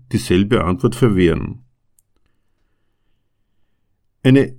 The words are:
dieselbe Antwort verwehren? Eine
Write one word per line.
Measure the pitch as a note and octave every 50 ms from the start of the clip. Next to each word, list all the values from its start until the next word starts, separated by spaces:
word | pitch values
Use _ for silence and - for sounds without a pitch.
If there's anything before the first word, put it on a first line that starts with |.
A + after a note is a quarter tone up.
| - -
dieselbe | - G#2 - - F#2+ F#2 G2+ G#2 B2 G2+ E2+
Antwort | F2 F#2 - - A#2+ -
verwehren? | - C3 A#2 G2+ F#2 F2+ E2 D#2+ - - - - A#2 _ _ _ _ _ _ _ _ _ _ _ _ _ _ _ _ _ _ _ _ _ _ _ _ _ _ _ _ _ _ _ _ _ _ _ _ _ _ _ _ _ _ _ _ _ _ _ _ _ _ _ _
Eine | - C3 C3 C#3 C3 C3 -